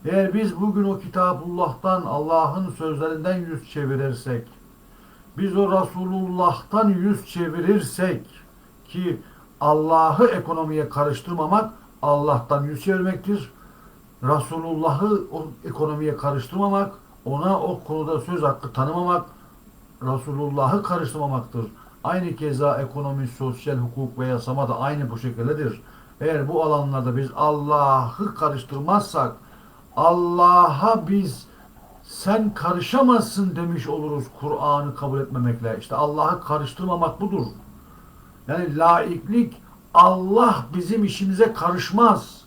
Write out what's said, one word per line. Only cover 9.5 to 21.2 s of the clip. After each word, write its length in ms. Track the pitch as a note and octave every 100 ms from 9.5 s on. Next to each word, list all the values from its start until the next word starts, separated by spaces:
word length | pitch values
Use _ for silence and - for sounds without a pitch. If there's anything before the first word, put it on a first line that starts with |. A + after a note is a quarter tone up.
| -
Allah'ı 680 | D3 D3+ D#3 D#3+ D#3+ D3+ A#3+
ekonomiye 600 | F3+ B2+ E3 D#3+ D#3 D3
karıştırmamak, 840 | C#3+ D3 - - E3+ D#3 G3+ A3 - - -
Allah'tan 600 | D3 D3 D3 C3 - C#3+
yüz 200 | C#3+ D3
çevirmektir. 680 | F#3+ F#3+ F#3 F3 F#3+ G#3 B2+ - - - - - - -
Resulullah'ı 1000 | B2+ D3 - D#3+ E3 D#3 D#3 C#3 G#3 G#3 -
o 140 | D#3+ D#3 -
ekonomiye 520 | - - D3+ D3 D3+ C#3+
karıştırmamak, 800 | C#3+ C#3+ - F#3 G3+ G3 G3 - - -
ona 360 | - C#3 F3 G3
o 240 | - F3+
konuda 360 | - D#3 D3+ D#3
söz 220 | - F3+
hakkı 300 | D3 C3+ C3+
tanımamak, 540 | - C3+ E3 F3 F3 - - - - - - - -
Resulullah'ı 800 | B2+ C3 D3+ C#3 D3 C#3+ C3 G3
karıştırmamaktır. 840 | G3+ F3 D3 D3+